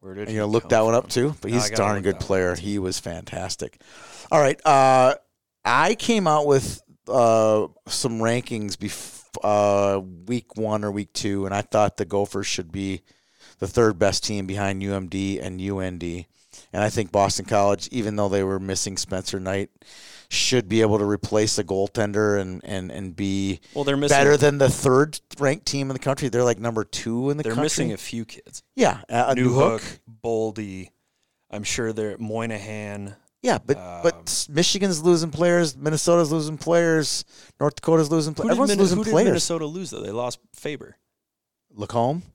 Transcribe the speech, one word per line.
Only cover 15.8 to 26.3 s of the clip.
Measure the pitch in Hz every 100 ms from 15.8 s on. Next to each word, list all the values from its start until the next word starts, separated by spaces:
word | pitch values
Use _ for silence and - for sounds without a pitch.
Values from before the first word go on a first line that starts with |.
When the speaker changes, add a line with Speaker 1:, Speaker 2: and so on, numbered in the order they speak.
Speaker 2:
N | 95 90
D. | 87 87 87 _ _ - _
And | 95
I | 104
think | 120 98
Boston | 101 98 -
College, | 92 107 101 101 -
even | 127 107 104
though | 101
they | 98
were | 95 95
missing | 95 95 - 95
Spencer | - 92 92 98
Knight, | 92 98 101 _ _ - - - -
should | - - 127 98
be | 110
able | 110 104
to |
replace | 101 104 - 107 110 -
the |
goaltender | 90 95 98 - 104 101 107 101
and, | 95 92
and, | - 98 92
and | 73 95
be | 87 101 98 98 98 _
Speaker 1:
Well, | 143
they're | 139 139
missing | 143 139
Speaker 2:
better | 139 147
than | 147 143
the | 135
third | 135 135 127 151 - _ -
ranked | 139 127 -
team | 143 135
in |
the | 131
country. | 143 135
They're, | 139